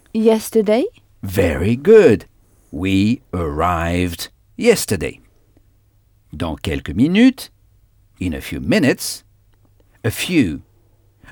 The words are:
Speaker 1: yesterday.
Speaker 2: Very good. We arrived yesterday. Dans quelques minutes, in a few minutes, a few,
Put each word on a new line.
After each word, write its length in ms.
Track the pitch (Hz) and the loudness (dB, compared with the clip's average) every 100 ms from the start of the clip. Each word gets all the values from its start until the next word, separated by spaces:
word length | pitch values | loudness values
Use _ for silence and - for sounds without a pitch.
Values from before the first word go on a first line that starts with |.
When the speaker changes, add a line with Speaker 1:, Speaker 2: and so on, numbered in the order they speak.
| _ | _
Speaker 1:
yesterday. 720 | 220 220 220 - 220 202 220 403 - _ _ | 0 2 2 0 -2 2 0 -2 -8 _ _
Speaker 2:
Very 540 | 98 95 87 - 98 120 | -6 -2 -2 0 -2 0
good. 500 | 156 220 165 98 - _ _ _ _ | 6 8 8 4 -2 _ _ _ _
We 480 | - 95 95 104 127 _ | -6 0 2 2 -2 _
arrived 960 | 95 80 76 87 85 85 87 90 87 - _ _ - | -6 -6 -2 -2 -2 -2 -2 -4 -6 -14 _ _ -2
yesterday. 640 | 220 202 - 95 69 - _ _ _ _ _ _ _ _ _ _ _ | 0 2 0 -4 -6 -10 _ _ _ _ _ _ _ _ _ _ _
Dans 240 | 76 85 76 | -10 -8 -8
quelques 400 | - 76 - 95 | -8 -8 -6 -2
minutes, 560 | 165 196 254 - - _ _ _ _ _ _ - | 0 4 2 0 -12 _ _ _ _ _ _ -10
in 120 | 90 | -8
a 60 | 71 | -8
few 220 | - 90 | -10 -8
minutes, 640 | - 196 123 - - - _ _ _ _ _ _ _ _ 107 | -2 0 0 -2 -6 -12 _ _ _ _ _ _ _ _ -8
a 60 | |
few, 500 | - - 175 92 67 - _ _ _ _ _ - | -6 -2 0 0 -2 -14 _ _ _ _ _ -18